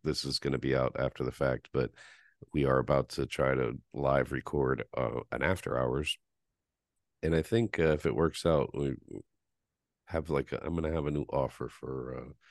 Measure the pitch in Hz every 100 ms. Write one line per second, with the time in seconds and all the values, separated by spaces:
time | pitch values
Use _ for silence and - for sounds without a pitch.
0 | 78 71 69 65 71 65 65 65 64 -
1 | 67 - 64 - 67 62 - 64 62 -
2 | - - - _ - 76 67 65 69 69
3 | 65 - 65 - 67 65 62 67 _ 65
4 | 67 69 65 67 - 73 65 65 - -
5 | 60 60 - 58 73 92 - 62 62 67
6 | 76 - _ _ _ _ _ _ _ _
7 | _ - 82 80 - 113 113 - 80 76
8 | 80 71 80 - 85 76 - - 69 64
9 | 50 - - _ _ _ _ _ _ _
10 | - 82 76 71 67 - 80 85 80 80
11 | 73 73 - 69 64 - 64 - 64 65
12 | 64 64 62 65 _